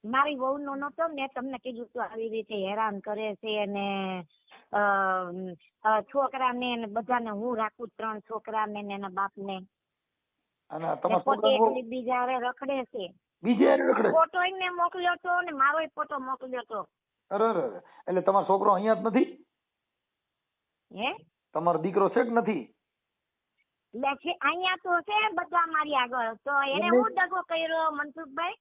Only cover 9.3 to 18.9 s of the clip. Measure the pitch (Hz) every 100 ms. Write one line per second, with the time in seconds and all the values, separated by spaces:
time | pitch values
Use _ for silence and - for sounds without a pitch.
9.3 | - 196 190 190 _ _ _ _ _ _
10.3 | _ _ _ _ 156 160 151 180 180 262
11.3 | 240 214 214 220 254 226 254 240 247 247
12.3 | 254 247 247 269 269 240 233 175 _ _
13.3 | _ 190 220 277 277 269 - 214 320 330
14.3 | 359 359 381 370 349 349 370 349 349 359
15.3 | 349 349 285 269 311 311 - 294 294 262
16.3 | 262 262 254 233 214 175 _ _ _ _
17.3 | 196 226 190 127 98 - - - 180 185
18.3 | 196 190 196 202 190 214